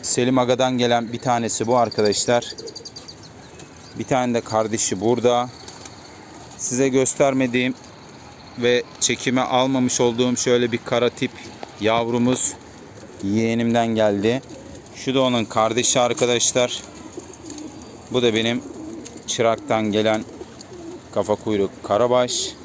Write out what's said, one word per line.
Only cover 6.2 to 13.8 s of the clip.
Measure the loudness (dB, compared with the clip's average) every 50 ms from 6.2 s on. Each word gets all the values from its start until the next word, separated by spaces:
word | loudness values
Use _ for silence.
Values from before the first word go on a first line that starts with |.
| -20 -20 -20 -20 -20 -18 -12
Size | -8 -6 -4 0 2 2 4
göstermediğim | 4 4 2 2 2 2 2 2 4 2 2 2 2 0 0 0 -2 -6 -12 -20 -20 -20 -20 -20 -20 -20 -20 -20 -20 -20 -20 -16 -4 0
ve | 2 4 4 2 0 -4 -6 -2
çekime | -2 -2 0 0 0 0 0 0
almamış | 2 2 2 2 2 2 2 2 2 2 2 2
olduğum | 2 2 2 2 2 2 0
şöyle | 0 2 2 4 4 2 2
bir | -2 -2 -2
kara | -2 0 2 2 0
tip | 0 -2 -4 -6 -6 -8 -18 -18 -16 -16 -16 -16 -6 -2
yavrumuz | 0 2 2 2 2 0 0 2 2 2 2 2 0 -2 -4 -6 -14 -20 -20 -20 -20 -20 -20 -18 -18 -18 -12 -6 -4
yeğenimden | 0 0 2 2 2 2 2 2 2 2 2